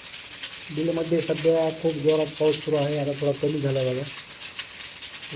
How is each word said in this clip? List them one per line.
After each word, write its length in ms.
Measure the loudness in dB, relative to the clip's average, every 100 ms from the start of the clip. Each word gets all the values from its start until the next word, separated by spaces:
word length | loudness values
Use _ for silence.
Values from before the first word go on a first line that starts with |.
| -8 -8 -8 -8 -8 -8 -6 -2
बीडमध्ये 440 | 0 0 2 0
सध्या 640 | 2 2 4 4 2 2
खूप 100 | 0
जोरात 340 | 2 4 4 2
पाऊस 380 | 2 4 4
सुरू 120 | 2 2
आहे. 220 | 2 2
आता 120 | 0 0
थोडा 120 | 0
कमी 280 | 2 0 2
झाला 200 | 2 2
बघा. 220 | 2 0 -4 -6 -8 -8 -8 -8 -10 -8 -8 -8 -8 -8 -6